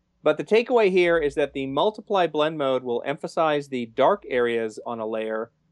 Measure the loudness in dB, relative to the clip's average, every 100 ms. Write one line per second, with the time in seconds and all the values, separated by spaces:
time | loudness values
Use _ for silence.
0 | _ _ 0 0 2 0 2 2 4 4
1 | 4 2 0 0 -2 -2 -4 0 0 -2
2 | -2 0 0 0 -2 0 -2 -2 -2 -4
3 | -4 -6 -6 -2 0 0 -4 -8 -6 2
4 | 2 2 -2 0 0 0 -4 -8 -10 -8
5 | -6 -6 -4 -6 -8 _ _